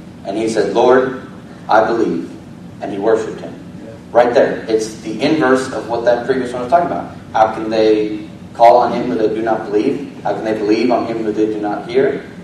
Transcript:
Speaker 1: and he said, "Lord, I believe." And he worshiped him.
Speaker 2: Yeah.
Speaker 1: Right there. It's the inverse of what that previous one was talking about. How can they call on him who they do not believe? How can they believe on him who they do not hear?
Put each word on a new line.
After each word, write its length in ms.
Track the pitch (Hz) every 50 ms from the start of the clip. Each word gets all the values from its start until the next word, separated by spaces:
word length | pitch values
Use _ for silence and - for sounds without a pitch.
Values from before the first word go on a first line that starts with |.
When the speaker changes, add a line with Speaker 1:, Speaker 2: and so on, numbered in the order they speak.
| - - - - -
Speaker 1:
and 120 | 98 101
he 120 | 110 113 113
said, 240 | 113 107 98 101 95
"Lord, 480 | 117 117 127 131 131 - - - - - - - - - - - - - -
I 160 | 107 110 110
believe." 440 | - 117 113 98 92 85 85 - - - - - - - - - - - -
And 100 | - -
he 80 | 98 98
worshiped 400 | 101 113 113 - - - - -
him. 140 | - - - - - - - - -
Speaker 2:
Yeah. 80 | - - - - -
Speaker 1:
Right 220 | - 117 123 120 120
there. 320 | - - - - - -
It's 320 | 113 110 - - - - -
the 200 | - 110 107 110
inverse 500 | 139 151 160 - 135 131 131 127 - -
of 160 | - 110 -
what 160 | 117 117 117 117
that 200 | 120 120 120 -
previous 260 | 131 131 127 120 -
one 120 | - 123 123
was 80 | 123
talking 160 | 170 175 -
about. 280 | - - - - - - - - -
How 220 | - 113 110 110 110
can 160 | 110 110 110
they 580 | 113 110 110 110 107 107 107 107 107 107 - - - - - - -
call 240 | - 113 - -
on 140 | 247 240 -
him 180 | - - - -
who 60 | -
they 140 | - 107 107 107
do 80 | 110
not 240 | 110 110 107 - -
believe? 560 | 101 101 104 98 90 87 87 87 90 - - -
How 100 | 101 101
can 100 | 98 107
they 140 | 110 110
believe 340 | 107 104 104 110 110 110 123
on 140 | 117 107 -
him 160 | 110 113 113 110
who 80 | 107
they 140 | 107 107 107
do 160 | 107 104 104
not 260 | 104 104 104 104 -
hear? 380 | - - 131 - - - - - - - -